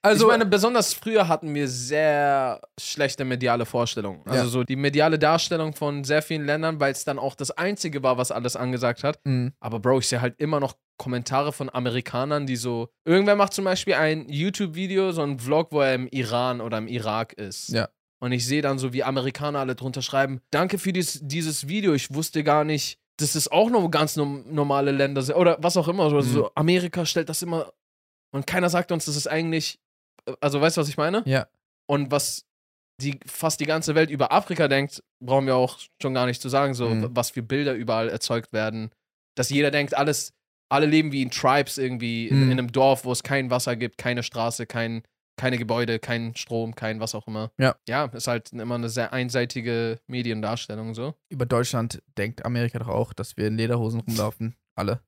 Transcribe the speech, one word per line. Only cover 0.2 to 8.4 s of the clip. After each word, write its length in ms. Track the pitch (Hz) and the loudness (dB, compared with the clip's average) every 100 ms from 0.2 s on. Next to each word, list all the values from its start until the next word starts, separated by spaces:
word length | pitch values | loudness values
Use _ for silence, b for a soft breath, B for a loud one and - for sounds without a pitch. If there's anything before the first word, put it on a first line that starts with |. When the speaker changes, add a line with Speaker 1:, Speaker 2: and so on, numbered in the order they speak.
| 220 | 8
Speaker 2:
ich 60 | |
meine, 140 | 247 214 | 6 6
besonders 480 | 202 220 247 196 | 4 4 4 0
früher 340 | - - 220 175 | -2 0 2 4
hatten 260 | 156 160 147 | 2 0 -2
wir 120 | 139 | -2
sehr 920 | 123 123 151 156 147 143 139 131 107 - - | -4 -2 2 4 4 4 4 2 -2 -10 -14
schlechte 460 | - - 143 - 131 | -10 -2 -2 0 -4
mediale 400 | 123 123 120 117 | 0 2 2 0
Vorstellungen. 560 | 123 117 - 101 85 82 | 0 -2 -2 -6 -8 -2
Also 180 | 127 | 0
Speaker 1:
Ja. 60 | 123 | 0
Speaker 2:
so 140 | 123 | 0
die 120 | 123 135 | -2 0
mediale 420 | 143 143 156 160 | 0 4 4 4
Darstellung 540 | 151 165 - 170 156 | 4 4 2 -2 -2
von 300 | 147 151 143 | -4 -4 -4
sehr 180 | 135 151 | 0 0
vielen 240 | 151 160 143 | 2 -4 -2
Ländern, 340 | 151 160 160 | 0 -2 0
weil 120 | 139 | 0
es 140 | 139 - | 0 -4
dann 140 | 135 | -4
auch 160 | 135 - | -4 -4
das 160 | 135 | -8
Einzige 520 | - 175 202 170 143 | -2 -4 -2 -4 0
war, 140 | 131 123 | 2 2
was 140 | 127 | 0
alles 240 | 117 | -2